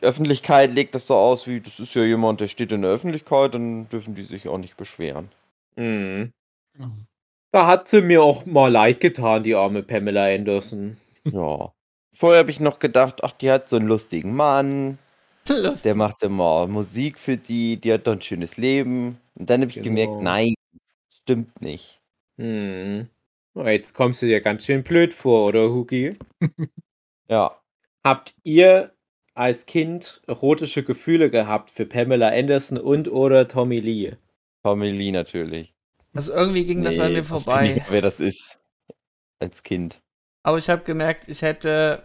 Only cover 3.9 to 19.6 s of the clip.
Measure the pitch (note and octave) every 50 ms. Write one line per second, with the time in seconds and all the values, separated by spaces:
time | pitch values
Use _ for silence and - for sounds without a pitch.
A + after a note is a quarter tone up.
3.9 | - A2+ G2+ A2 G2+ G2 G2 - - G2 - - F2 F#2+ F2+ F2 _ - - -
4.9 | - - E2 D2+ C#2 D2+ F2 G2 _ _ _ _ _ _ _ _ _ - A#2 A2+
5.9 | A2 G#2 G2 F#2+ F#2+ G2 A2 A#2+ - _ _ _ _ _ _ _ _ C#3 C3 A#2+
6.9 | A2 G#2+ G#2+ _ _ _ _ _ _ _ _ _ - G3 E3+ E3+ F#3 F#3 - -
7.9 | A3 G#3 F3+ F3 F3 D#3+ D3+ D3 C#3 A#2+ - F3+ E3 C#3 C3+ B2+ A#2+ A2 G#2+ A#2+
8.9 | A#2+ - - F3 - - B2 A2+ A2 A2 G#2+ A2 A2 G2 G2 G2 G2+ G2+ G2 -
9.9 | A#2 G#2 G2+ G#2 G2+ G2+ G2 G2 G2 G2 G#2 G#2 G2+ G2 F#2+ - A2 G2+ G2+ G#2
10.9 | A2+ - _ _ _ _ - D3+ - F#2+ E2+ D2+ D2 C#2+ - - _ _ _ _
11.9 | _ _ _ _ _ - E3+ E3+ E3+ E3+ D3+ B2+ C#3+ C#3+ D3+ D3 C3 - - B2+
12.9 | A2+ B2+ C3 C3 - - - - - - C3 C3 C3 C3+ C3 - B2+ A#2 G#2+ G#2+
13.9 | A2 G#2 - - F2 E2 D#2+ F#2+ A#2+ C#3 D3+ D3 C3+ C#3 C#3 C#3 C#3 C#3 C3+ C3+
14.9 | C3+ C3+ _ _ _ _ _ _ _ _ - - C#4+ B3 F#3+ F3+ C#4 - - A2
15.9 | G2+ G#2+ G#2+ G#2 G2+ - A2 G2+ G2 F#2+ F2 E2 D#2 E2 F2+ F#2 G#2 G#2 G2+ F#2
16.9 | G2+ A#2 C#3 D3+ D3 - - C#3 B2+ A2+ - - A#2 A#2 A#2 A2+ A#2 G#2 - A2+
17.9 | A2 A2+ - A#2+ G#2+ F#2+ - - G2 F2 E2+ E2 - - A#2+ C3 C3+ C#3 C3 B2
18.9 | B2 B2+ A#2+ B2 B2 - _ _ - - - A#2+ B2 B2+